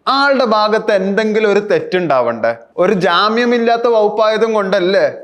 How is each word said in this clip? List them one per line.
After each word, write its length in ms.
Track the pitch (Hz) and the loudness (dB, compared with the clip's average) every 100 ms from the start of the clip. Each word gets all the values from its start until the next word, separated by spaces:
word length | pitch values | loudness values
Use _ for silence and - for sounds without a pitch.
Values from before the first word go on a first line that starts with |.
| - | -4
ആളുടെ 380 | 269 277 269 247 | 0 0 0 0
ഭാഗത്ത് 460 | 214 214 214 220 | 0 0 0 0
എന്തെങ്കിലും 600 | 202 190 202 220 214 214 | -2 0 -2 -2 0 0
ഒരു 80 | 202 | 0
തെറ്റുണ്ടാവണ്ടേ? 960 | 208 165 - 185 170 135 117 117 113 117 - - | 0 -2 -2 -2 0 0 0 -2 -2 -4 -8 -2
ഒരു 160 | - | 0
ജാമ്യമില്ലാത്ത 960 | 196 180 175 208 226 240 240 233 233 240 | 0 0 2 0 0 0 0 0 0 2
വകുപ്പായതും 640 | 226 208 214 214 220 226 | 2 2 0 0 0 0
കൊണ്ടല്ലേ 600 | 214 196 196 180 196 147 - | 0 -2 0 0 2 0 -2